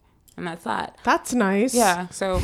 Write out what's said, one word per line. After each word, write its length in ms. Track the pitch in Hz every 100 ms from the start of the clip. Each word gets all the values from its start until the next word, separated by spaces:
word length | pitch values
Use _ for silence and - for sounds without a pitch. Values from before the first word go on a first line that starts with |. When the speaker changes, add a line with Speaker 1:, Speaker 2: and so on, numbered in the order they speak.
| _ _ _ -
Speaker 1:
And 80 |
that's 200 | 175 170
that. 340 | 226 - - -
Speaker 2:
That's 280 | 240 339 -
nice. 400 | 247 196 196 247
Speaker 1:
Yeah, 360 | 233 208 175 180
so 320 | - 190 185